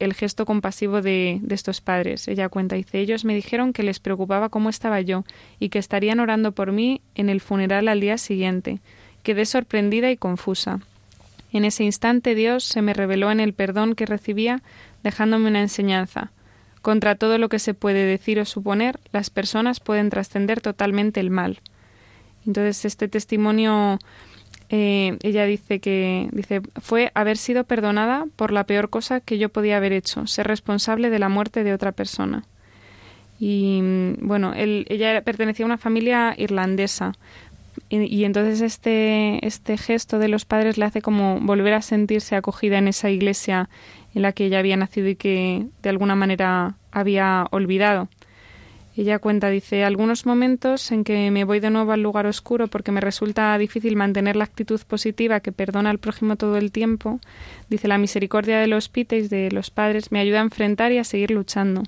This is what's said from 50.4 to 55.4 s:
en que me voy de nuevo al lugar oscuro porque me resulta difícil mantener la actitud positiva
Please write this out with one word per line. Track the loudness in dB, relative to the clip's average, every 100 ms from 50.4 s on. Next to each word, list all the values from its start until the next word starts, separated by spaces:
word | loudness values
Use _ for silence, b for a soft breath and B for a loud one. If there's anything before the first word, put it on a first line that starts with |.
| 2 2 0 -2 -2
en | -2
que | 0 0 2
me | 2
voy | 2 0
de | 2
nuevo | 2 2
al | 2
lugar | 2 0 0
oscuro | -2 -2 -2 0
porque | -2 -2
me | 0
resulta | 0 -2 -2 0 2 2
difícil | 0 -2 0 0
mantener | 2 2 0 0
la |
actitud | -2 -4 -4 -4 -4
positiva | -4 -4 0 0 0